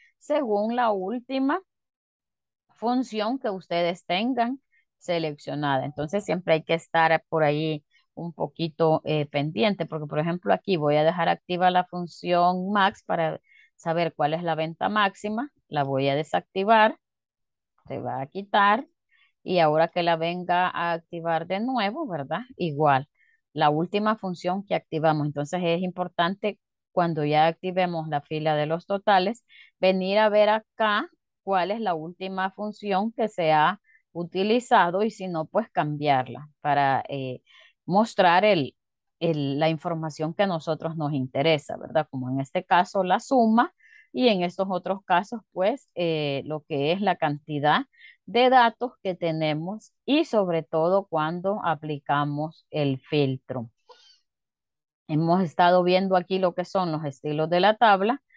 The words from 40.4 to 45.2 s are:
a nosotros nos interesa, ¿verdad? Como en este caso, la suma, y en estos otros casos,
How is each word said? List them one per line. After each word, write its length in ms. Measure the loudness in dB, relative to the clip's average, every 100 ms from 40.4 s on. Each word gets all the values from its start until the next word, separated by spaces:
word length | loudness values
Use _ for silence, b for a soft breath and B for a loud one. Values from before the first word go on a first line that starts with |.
a 40 | -2
nosotros 500 | -2 -4 -4 -4 -4
nos 160 | -4
interesa, 640 | -2 -4 0 2 0 -2 -12
¿verdad? 300 | -4 -4 -4
Como 180 | -6 -6
en 120 | -6
este 240 | -4 -6 0
caso, 380 | 2 2 0
la 160 | 0 0
suma, 520 | 2 2 4 4 0 _ b b b
y 140 | 0 2
en 140 | 2
estos 240 | -2 -4 -4
otros 340 | -4 -4 -6 0
casos, 360 | 0